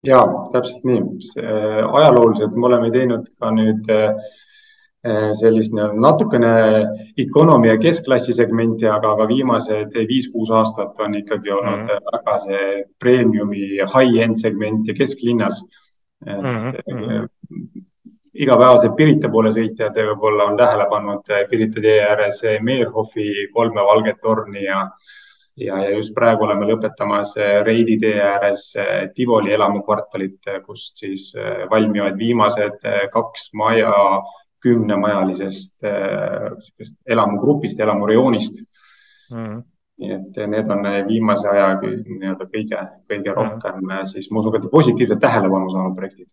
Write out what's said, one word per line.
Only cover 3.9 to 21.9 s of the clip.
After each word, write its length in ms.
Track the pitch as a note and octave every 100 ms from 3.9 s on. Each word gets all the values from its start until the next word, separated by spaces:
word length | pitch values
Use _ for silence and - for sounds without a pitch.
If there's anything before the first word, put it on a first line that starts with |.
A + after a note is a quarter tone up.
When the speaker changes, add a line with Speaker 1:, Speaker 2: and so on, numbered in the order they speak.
| G#2+ G#2+ G#2+ - _ _ _ _ _ _ _ A#2+
Speaker 1:
eh, 220 | G#2+ G#2+ G#2+
sellist 380 | A2+ A2+ A2 A2
nii-öelda 180 | G#2
natukene 560 | G#2 C#3 D#3 - B2 A#2 A2+ A2 G#2+ G2+ - - -
economy 460 | C3 D3 E3 C3+ A2+
ja 80 | A2
keskklassi 560 | D#3+ D#3+ C3+ B2 B2
segmenti, 540 | A#2+ A2 A2+ A2+ A2 A2
aga, 220 | G#2+ G#2+
aga 140 | G#2+ A2
viimased 640 | B2+ C3 A2 A2 G#2+ G#2+ A#2 A2
viis-kuus 400 | C3 - A2+ A2
aastat 480 | A2+ A2 G#2+ G2 -
on 160 | G#2 G#2
ikkagi 340 | G2+ G#2 G2+
olnud, 300 | G2 G2+ G2+
Speaker 2:
Mhm. 60 | G#2+
Speaker 1:
eh, 120 | G2+ - -
väga 200 | - G2+ G2
see 340 | G2 G2 G2 - _
premiumi 800 | B2 B2+ A2 G#2+ G#2 G2+ G2 G2 F#2+
high-end 480 | C3 B2+ A2+ A2+ A2
segment 480 | A2+ G2+ G#2+ A2 A2
ja 80 | G2+
kesklinnas. 640 | C3+ - A#2+ A#2+ G2+ - - _ _ _ _ _ -
Et, 100 | G3+
Speaker 2:
Mhm, 400 | C#3 A#2 A#2 A#2+ -
mhm. 200 | B2 G#2+
Speaker 1:
eh, 680 | A2 G#2+ _ - - - - - _ - _ _
igapäevaselt 600 | - C#3 A#2+ B2+ B2 A#2+ -
Pirita 320 | D#3 C3 A#2
poole 240 | A2 A2
sõitjad 400 | G#2+ A2 - G#2+
võib-olla 560 | A2 G#2+ G#2 G#2+ G#2 G#2
on 60 | G#2
tähele 320 | G2+ G#2 G2+
pannud, 400 | G#2 G2+ - -
eh, 160 | G2+ G2
Pirita 320 | A2 A2 A2
tee 200 | G#2+